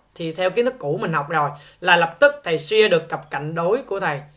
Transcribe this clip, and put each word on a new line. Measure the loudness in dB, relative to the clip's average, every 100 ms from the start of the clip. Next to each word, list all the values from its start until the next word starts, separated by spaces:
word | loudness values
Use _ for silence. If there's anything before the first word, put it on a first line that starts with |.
| _ -10
thì | -8
theo | -2 -2
kiến | 0 -2
thức | -2
cũ | -4 -4
mình | -2
học | -2 0
rồi | 0 0 -4 -20 -6
là | 2 2
lập | 2 4
tức | 2 2
thầy | -4 -4
suy | 0 4
ra | 4
được | 4 0
cặp | -10 -8
cạnh | -8 -6 -2
đối | 0 0
của | -2 -4
thầy. | -2 -4 -8